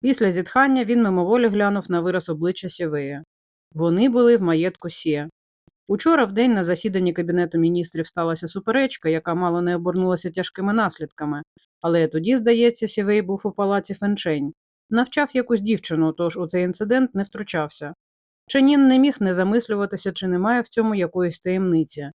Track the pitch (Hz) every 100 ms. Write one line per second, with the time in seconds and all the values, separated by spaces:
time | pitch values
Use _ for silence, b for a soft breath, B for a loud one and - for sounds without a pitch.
0 | 247 262 208 175 180 254 269 262 214 240
1 | 220 185 175 240 233 208 202 202 185 175
2 | 170 180 170 156 170 185 180 - 170 151
3 | 139 143 160 _ _ _ _ 156 170 170
4 | 262 240 240 240 180 160 175 180 170 -
5 | 165 147 151 _ _ _ _ _ _ 202
6 | 320 330 220 196 254 220 170 175 214 190
7 | 180 170 170 175 175 170 165 175 165 165
8 | 160 - 165 160 170 196 196 233 269 -
9 | 160 160 160 170 180 170 175 175 170 180
10 | 185 180 180 165 180 - 196 220 202 -
11 | 156 - 151 147 151 _ b _ 170 170
12 | 160 160 175 262 226 233 233 233 214 -
13 | 202 208 185 196 214 - 202 202 196 -
14 | 202 202 180 151 139 - _ _ _ 226
15 | 254 - 285 254 240 233 202 214 - 160
16 | 160 156 170 160 170 180 180 180 214 247
17 | 254 196 196 - 208 170 147 - 147 160
18 | _ _ _ _ _ 277 269 285 269 262
19 | 277 - 196 180 185 226 233 208 202 196
20 | 196 170 190 180 202 247 233 - 220 214
21 | 170 180 180 165 180 185 190 165 151 -
22 | 143 -